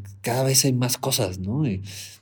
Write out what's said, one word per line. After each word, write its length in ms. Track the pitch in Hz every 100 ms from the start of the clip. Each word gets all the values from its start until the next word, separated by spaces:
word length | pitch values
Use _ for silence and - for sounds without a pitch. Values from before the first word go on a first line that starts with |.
| - -
cada 220 | 120 117
vez 200 | 135 135 139
hay 80 |
más 240 | 123 123 -
cosas, 420 | 139 127 98 92
¿no? 280 | 95 131 143
Y 140 | 98 98 - - -